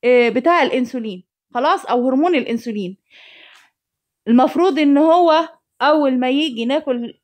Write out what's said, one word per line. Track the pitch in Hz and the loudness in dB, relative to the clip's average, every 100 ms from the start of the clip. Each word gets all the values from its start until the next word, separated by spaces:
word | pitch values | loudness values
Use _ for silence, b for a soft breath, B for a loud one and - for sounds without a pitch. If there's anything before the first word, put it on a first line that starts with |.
آه، | 240 247 240 | 2 2 2
بتاع | 214 269 349 | 2 2 2
الأنسولين، | 269 262 247 254 220 180 _ _ _ | 2 -2 -4 -6 -10 -12 _ _ _
خلاص، | 247 285 381 - | -4 -2 -2 -2
أو | 262 247 | -2 0
هرمون | 262 339 | 0 0
الأنسولين. | 320 - 233 240 208 185 190 _ b b b b b b _ _ _ _ _ - | 0 -2 -6 -6 -8 -10 -12 _ b b b b b b _ _ _ _ _ 0
المفروض | 240 277 269 370 294 | 2 2 2 0 2
إن | 294 277 | 2 2
هو | 311 339 339 311 330 - _ _ | 4 4 4 2 0 -10 _ _
أول | 262 311 285 254 | 0 2 0 0
ما | 254 | -2
يجي | 269 311 233 | -2 -2 -4
ناكل | 233 285 302 247 240 - | -4 -4 -4 -6 -6 -14